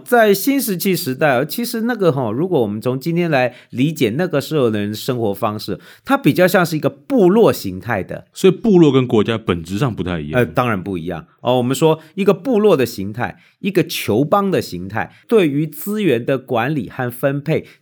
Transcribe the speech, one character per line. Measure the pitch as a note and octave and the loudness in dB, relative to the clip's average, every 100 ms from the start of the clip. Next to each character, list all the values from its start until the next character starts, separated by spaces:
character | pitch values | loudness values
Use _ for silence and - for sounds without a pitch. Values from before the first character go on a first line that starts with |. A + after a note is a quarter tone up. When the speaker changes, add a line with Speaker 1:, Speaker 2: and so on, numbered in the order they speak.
Speaker 1:
在 | - A#3+ G#3+ | 0 4 4
新 | G3 C#4 C#4 | 2 0 0
石 | A3 F3 | -2 -2
器 | G3 E3+ | -2 -2
时 | C3 | -2
代 | C3 D3+ B2 | -2 0 0
哦， | |
其 | D3+ - | -2 -4
实 | A#3+ A3+ | -6 -4
那 | A#3 | -4
个 | B3 F3 | 0 0
哈， | C3+ A#2 | 0 -2
如 | A#2 F#3 | -2 0
果 | D#3 | 0
我 | G#2 | 0
们 | G#2+ | -2
从 | B2 C3 | -4 -4
今 | E3 | -2
天 | E3+ E3+ | -2 0
来 | C#3 B2 - _ | 0 0 -4 _
理 | A2+ D3 | -2 -2
解 | D3+ A2+ C3 | 0 0 0
那 | F3+ | -2
个 | C#3+ | -2
时 | - D#3 | -2 0
候 | A#2 | 0
的 | G#2+ | 0
人 | G#2 | -4
生 | G#2+ - B2 | -6 -6 -2
活 | G#2+ | -4
方 | G2 A2 G#2+ | -2 -4 -4
式， | - F2 - - | -8 -10 -12 -12
它 | - C4+ | -2 0
比 | F3 | 2
较 | E3+ F3+ | 4 4
像 | F#3+ E3 | 4 0
是 | D#3+ | -2
一 | |
个 | C#3 | -4
部 | - - C4+ F3 | -6 -2 2 4
落 | A3 E3+ | 6 4
形 | - G2 F#2 | 2 -4 -8
态 | G#2+ G#2+ | -6 -6
的。 | - D#2+ - | -6 -12 -14
Speaker 2:
所 | - F#3+ | 2 2
以 | |
部 | - A#3 F3+ | 4 4 6
落 | D3+ | 6
跟 | C3 C3 | 4 4
国 | A2+ | 2
家 | G#2 A2+ | 2 0
本 | - E2+ | -2 -4
质 | D#2+ G2 | -4 -2
上 | C3+ | -2
不 | F#2 | -4
太 | F2+ F2 | -6 -6
一 | D2+ | -2
样。 | B2 | 0
Speaker 1:
呃， | |
当 | G2+ G2+ B2 | 0 0 -2
然 | G2 | -2
不 | F#2 F2+ | -4 -6
一 | |
样。 | E2+ E2 - _ | -6 -10 -12 _
哦， | A#2+ B2+ | -2 0
我 | |
们 | B2 | 0
说 | C3+ D#3 D#3 - - | 2 2 0 -4 -2
一 | |
个 | G3+ | 0
部 | - C#4 G#3+ | 0 0 2
落 | G#3 D3+ | 4 4
的 | |
形 | A#2 - G2 | 0 -4 -8
态， | A#2+ G2 - _ _ | -6 -8 -8 _ _
一 | G3+ | -4
个 | F3+ | -2
酋 | D#3 - - G#2+ | -2 -4 -2 0
邦 | D3+ G3+ G3 | 2 2 2
的 | C#3+ | 0
形 | - F2 F2+ | -2 -8 -8
态， | G#2+ E2+ _ - | -6 -8 _ 0
对 | A3 D#3+ | 2 2
于 | C#3+ D#3+ | 0 -4
资 | - G3+ G#3+ | -6 -8 -2
源 | F#3 A#2 C#3 | 0 0 -2
的 | C3+ | -4
管 | - A#2 B2+ | -2 -2 -2
理 | D#3 D#3 | -4 -6
和 | - B2 | -6 -8
分 | B2 C#3 C#3+ | -4 -4 -2
配， | D#3+ C3 - _ | -2 -4 -4 _